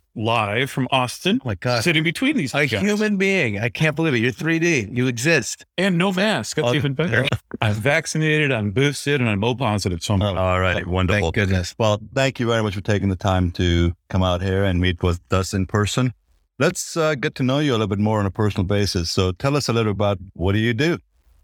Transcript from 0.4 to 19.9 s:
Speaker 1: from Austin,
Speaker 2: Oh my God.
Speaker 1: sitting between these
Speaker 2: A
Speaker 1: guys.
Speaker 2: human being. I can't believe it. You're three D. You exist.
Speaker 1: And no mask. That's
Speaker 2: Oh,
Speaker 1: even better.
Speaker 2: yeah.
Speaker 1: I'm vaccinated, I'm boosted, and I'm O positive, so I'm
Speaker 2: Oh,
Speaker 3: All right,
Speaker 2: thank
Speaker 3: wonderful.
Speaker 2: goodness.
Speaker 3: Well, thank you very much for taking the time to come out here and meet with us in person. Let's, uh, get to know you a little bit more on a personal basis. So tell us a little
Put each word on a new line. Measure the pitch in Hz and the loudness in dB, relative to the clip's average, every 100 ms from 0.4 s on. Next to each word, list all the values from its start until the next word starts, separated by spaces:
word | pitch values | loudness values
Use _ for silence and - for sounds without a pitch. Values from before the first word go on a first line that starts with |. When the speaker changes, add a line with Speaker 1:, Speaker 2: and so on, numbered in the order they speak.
| 104 110 135 | 0 -2 -2
Speaker 1:
from | - 127 | -2 0
Austin, | 131 123 - 180 247 | 0 0 -2 0 0
Speaker 2:
Oh | 120 | -2
my | 98 | -4
God. | 123 120 | 0 0
Speaker 1:
sitting | 170 156 | 2 2
between | 160 - 269 294 | 0 0 0 0
these | 131 143 | 0 0
Speaker 2:
A | 147 | 0
Speaker 1:
guys. | 208 | 0
Speaker 2:
human | 202 208 214 202 | 0 0 0 0
being. | 196 190 123 101 | 0 2 0 -2
I | 120 | -4
can't | - 156 143 | 0 0 2
believe | 165 | 0
it. | 123 | 2
You're | 120 | 0
three | - 151 165 | -2 -2 0
D. | 170 147 98 | 2 0 0
You | 123 127 | -2 -2
exist. | 117 147 156 - - - - | 0 0 0 0 -10 -10 -2
Speaker 1:
And | 196 170 | 0 2
no | 190 | 0
mask. | 180 214 160 107 - | 2 0 0 -2 -2
That's | 147 | 0
Speaker 2:
Oh, | |
Speaker 1:
even | 127 139 | 0 0
better. | 131 165 127 | -2 0 0
Speaker 2:
yeah. | 135 - - - | 0 -2 -6 -2
Speaker 1:
I'm | 110 | -2
vaccinated, | 104 131 160 - 160 156 151 143 | 0 0 0 0 -2 0 2 0
I'm | 120 104 | 0 0
boosted, | 95 143 139 143 143 | 0 0 0 -2 0
and | 120 | 0
I'm | 101 | 2
O | 113 123 | 0 0
positive, | 123 104 101 87 | 0 0 -2 -4
so | - | 0
I'm | 98 | 2
Speaker 2:
Oh, | 101 95 | 2 0
Speaker 3:
All | 92 92 | 0 2
right, | 92 87 | 2 0
Speaker 2:
thank | 85 | -2
Speaker 3:
wonderful. | 92 90 104 85 | 0 2 2 2
Speaker 2:
goodness. | 113 98 92 87 - | 0 0 0 -2 -2
Speaker 3:
Well, | 110 104 107 135 | 0 0 -2 0
thank | 135 - | 0 0
you | 117 | 0
very | 113 | 2
much | 107 98 | 0 -2
for | |
taking | 107 104 98 | -2 0 0
the | 92 | 0
time | 101 92 90 | 0 2 0
to | 85 90 85 85 - _ | 0 2 2 2 -2 _
come | 92 | 0
out | 90 87 | 0 0
here | 98 95 | -2 0
and | 98 87 | 0 2
meet | 90 87 | 0 0
with | 90 87 - | 0 -2 -2
us | 95 92 | -2 -2
in | 98 92 | -2 0
person. | 107 104 - 127 - _ _ _ - | 0 0 0 -2 -4 _ _ _ -2
Let's, | 156 - - 165 | -2 0 -6 -2
uh, | 156 143 | 0 0
get | 143 - | -4 -2
to | |
know | 127 139 | 0 2
you | 151 | 2
a | |
little | 113 107 | 2 0
bit | 101 | 0
more | 107 107 | 2 2
on | 98 | 0
a | |
personal | 104 107 107 | 0 0 0
basis. | 95 101 101 95 85 | 0 0 0 -2 -2
So | - 92 | 0 0
tell | 87 139 143 | 0 0 0
us | - | 0
a | |
little | 117 107 | 0 0